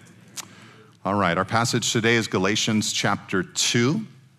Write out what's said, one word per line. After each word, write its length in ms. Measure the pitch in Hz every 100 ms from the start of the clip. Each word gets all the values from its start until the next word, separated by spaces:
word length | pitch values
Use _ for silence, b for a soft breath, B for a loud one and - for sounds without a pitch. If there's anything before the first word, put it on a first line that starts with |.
| - - - - B B B B B B
All 100 | 95
right, 240 | 101 90 85
our 60 |
passage 460 | 95 113 123 123 -
today 260 | 120 113 117
is 100 | 104
Galatians 640 | 104 95 107 - 107 -
chapter 500 | - 107 101 - 95
two. 600 | 87 - - 120 123 214 214 - -